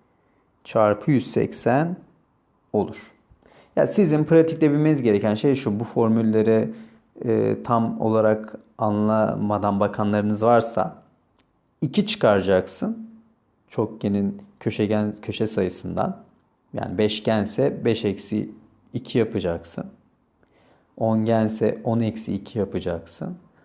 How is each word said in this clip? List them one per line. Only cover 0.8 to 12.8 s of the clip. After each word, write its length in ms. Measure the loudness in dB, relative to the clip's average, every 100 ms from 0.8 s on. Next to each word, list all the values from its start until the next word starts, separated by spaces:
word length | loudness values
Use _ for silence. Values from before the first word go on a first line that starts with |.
| 2 2 2
yüz 200 | 0 2
seksen 640 | -2 -2 -2 0 2 0 -6 -12 _ _ _ _ _ _
olur. 380 | -2 -2 -6 -20 _ _ _ _ _ _ 0
Ya 120 | 0
sizin 360 | 2 2 2
pratikte 480 | 4 6 6 4 2
bilmeniz 300 | 4 2 2
gereken 340 | 2 2 2 0
şey 200 | 2 0
şu. 240 | 0 -2
Bu 40 |
formülleri, 920 | -2 0 2 2 2 2 4 4 2 -6 -18 _ _ -10 -2
e, 320 | 0 0 -2
tam 380 | 0 0 0 -2
olarak 580 | 0 2 4 2 -2 -18 -20 -4
anlamadan 1040 | -2 0 2 2 0 0 -2 0 0 0
bakanlarınız 640 | 0 0 0 0 0 2
varsa 600 | 4 4 4 -2 -4 -6 _ _ _ _ _ _ _ _
iki 240 | -2 0 -2
çıkaracaksın. 1040 | 2 4 4 4 2 0 -6